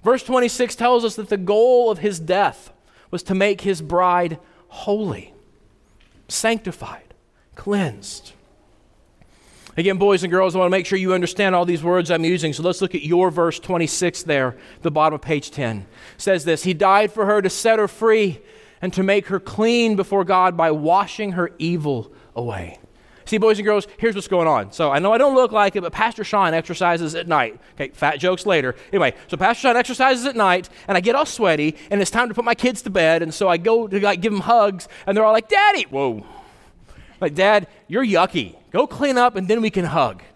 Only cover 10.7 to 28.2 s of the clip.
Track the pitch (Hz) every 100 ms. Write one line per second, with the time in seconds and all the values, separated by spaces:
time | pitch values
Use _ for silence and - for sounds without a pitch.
10.7 | 190 175 196 185 185 170 - 202 185 175
11.7 | 170 165 180 160 170 165 175 156 135 170
12.7 | 175 185 180 147 175 185 165 170 156 -
13.7 | 180 160 - 175 - 160 143 131 123 -
14.7 | - 170 151 156 151 - 151 - - 127
15.7 | 107 92 - - - - 190 151 160 185
16.7 | 170 196 196 214 214 202 208 190 - 226
17.7 | 226 208 - 226 220 202 143 - - -
18.7 | _ 185 185 190 202 - 185 - - 220
19.7 | 240 226 208 196 196 180 185 185 170 165
20.7 | 156 151 180 202 - 214 180 175 - 160
21.7 | 175 151 131 107 - - - 120 98 85
22.7 | - - _ _ - - 220 220 208 208
23.7 | 208 196 - 226 202 185 185 165 139 98
24.7 | - 156 139 185 226 285 269 247 214 202
25.7 | 202 175 - 220 226 208 208 185 165 160
26.7 | 165 180 170 165 165 170 156 120 107 -
27.7 | _ 139 - 147 147